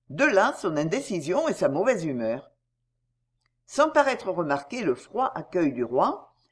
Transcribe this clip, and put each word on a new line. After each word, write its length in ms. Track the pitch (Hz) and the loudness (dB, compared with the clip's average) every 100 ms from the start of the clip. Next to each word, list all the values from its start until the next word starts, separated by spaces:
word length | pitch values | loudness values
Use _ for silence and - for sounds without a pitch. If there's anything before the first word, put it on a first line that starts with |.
| - | -10
De 160 | 143 294 | 0 2
là 300 | 240 240 - | 4 2 0
son 180 | 196 151 | -4 -2
indécision 720 | 156 240 - 180 143 190 320 | 0 -2 -4 -4 -2 0 0
et 60 | |
sa 140 | 190 139 | 0 0
mauvaise 380 | 143 226 220 160 | 0 0 0 0
humeur. 460 | 123 113 127 - _ _ _ _ _ _ _ _ _ _ _ _ | -2 -2 -4 -8 _ _ _ _ _ _ _ _ _ _ _ _
Sans 240 | - 311 | 0 2
paraître 400 | 302 269 247 190 | 4 2 0 -4
remarquer 520 | 175 156 143 - 247 | -4 -2 -2 -4 -4
le 140 | 180 123 | -2 -2
froid 360 | - 233 262 | -4 -4 -4
accueil 380 | - 151 180 151 | -4 -4 0 0
du 120 | 120 | 0
roi, 500 | 113 127 214 302 - _ _ | -2 2 2 0 -10 _ _